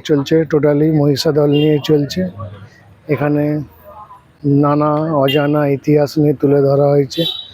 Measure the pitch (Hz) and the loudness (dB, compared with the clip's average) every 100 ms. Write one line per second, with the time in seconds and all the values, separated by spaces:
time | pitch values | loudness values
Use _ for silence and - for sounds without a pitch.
0 | - 147 139 160 160 151 147 147 156 156 | 0 -2 2 0 0 0 2 2 2 2
1 | 143 135 165 147 147 147 151 151 147 151 | 2 0 0 0 2 2 2 0 0 0
2 | 139 185 185 - 104 - - - - - | 0 -4 -6 -8 -14 -14 -20 -20 -20 -20
3 | - 131 147 147 147 151 135 - - - | -6 -2 0 0 -2 -4 -8 -16 -20 -20
4 | - - _ _ 143 143 143 147 151 151 | -20 -20 _ _ 0 2 2 2 0 -2
5 | 160 147 135 147 143 151 143 139 - 147 | -2 0 0 0 0 0 0 -2 0 0
6 | 143 156 147 139 139 143 139 143 143 143 | 0 0 0 0 2 2 2 2 2 2
7 | 135 - 165 - - | 0 -4 -6 -6 -14